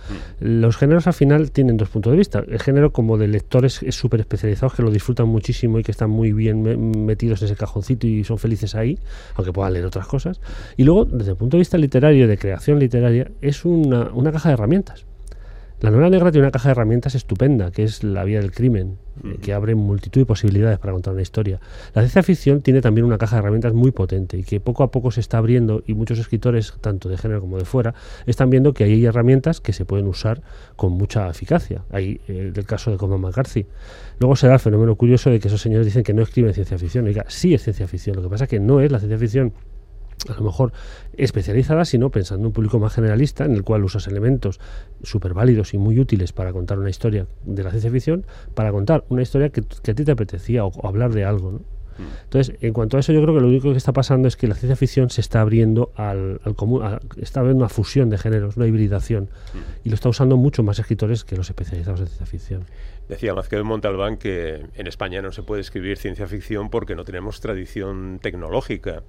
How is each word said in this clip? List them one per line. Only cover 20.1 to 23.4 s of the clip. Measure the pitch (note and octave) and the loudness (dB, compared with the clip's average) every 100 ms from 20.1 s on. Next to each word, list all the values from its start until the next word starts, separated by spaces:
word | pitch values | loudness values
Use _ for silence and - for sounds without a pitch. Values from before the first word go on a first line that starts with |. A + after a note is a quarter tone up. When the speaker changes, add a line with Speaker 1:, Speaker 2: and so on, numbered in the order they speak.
| C3 | 2
Speaker 2:
de | |
posibilidades | A#2+ G#2 G#2+ G2 A2 G2+ | 2 2 2 4 2 2
para | G2+ | -2
contar | F#2 F#2+ | -4 -4
una | F#2+ | -4
historia. | F#2 - G2+ F#2 - - - | -4 -2 -4 -4 -10 -18 -4
La | A2 | 0
ciencia | B2 G3 | 4 4
ficción | F3+ E3+ C3+ C#3+ | 4 2 4 4
tiene | C3+ C3 | 4 4
también | B2 G#2+ A#2+ | 4 4 2
una | G#2+ | 2
caja | A2 | 0
de | A#2 | 0